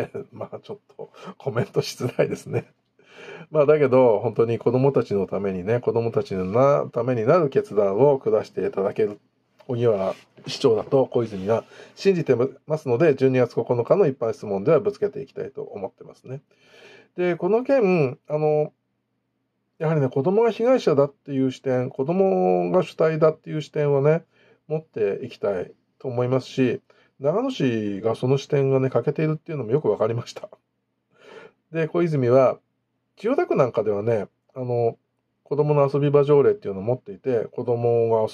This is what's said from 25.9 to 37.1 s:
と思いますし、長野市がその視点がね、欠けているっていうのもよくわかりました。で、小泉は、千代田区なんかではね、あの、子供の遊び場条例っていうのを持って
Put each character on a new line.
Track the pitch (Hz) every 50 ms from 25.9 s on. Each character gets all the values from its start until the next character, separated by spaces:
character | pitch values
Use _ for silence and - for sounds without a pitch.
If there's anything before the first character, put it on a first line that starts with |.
| _ _
と | - 135
思 | 123 120 123
い | 123
ま | 127 131
す | 127
し、 | - - - 131 123 131 - - _ _ _ _ _ _ -
長 | 131 143 165 214
野 | 254 277
市 | 254 - 156 127 117 110 107 104 101 95
が | 101 113 113
そ | - -
の | 127 139 139
視 | - -
点 | - 139 139 135
が | 135 131
ね、 | 131 131
欠 | - 120 113
け | 147
て | 147 -
い | 160
る | 156
っ | 156
て | 156 _ -
い | 160
う | 143
の | 120
も | 107
よ | 120 151
く | - 113
わ | 101 -
か | 117
り | 113 113
ま | 117 120
し | - -
た。 | - - - - - _ _ _ _ _ _ _ _ _ _ _ _ _ - - - - - _ _ _ _
で、 | 160 165 160 156
小 | - 170
泉 | 175 170 156 139 127 120
は、 | 123 135 131 117 - - _ _ _ _ _ _ _ _ _ _ _
千 | - - 220
代 | 277
田 | 302 359
区 | - 349
な | 196 139
ん | 117
か | - 120 104
で | 107
は | 104 101
ね、 | 104 117 117 107 92 - _ _ _ _ -
あ | 131
の、 | 127 123 120 120 120 117 - - _ _ _ _ _ _ _ _
子 | _ - 147
供 | 139 151 147 151
の | 147 143 139
遊 | 139 143
び | 143 147
場 | 139 143 143
条 | 139 147 143
例 | 131 113
っ | 104
て | 101 - 101
い |
う | 98
の | 95
を |
持 | 95 113 123
っ | 123
て | _ -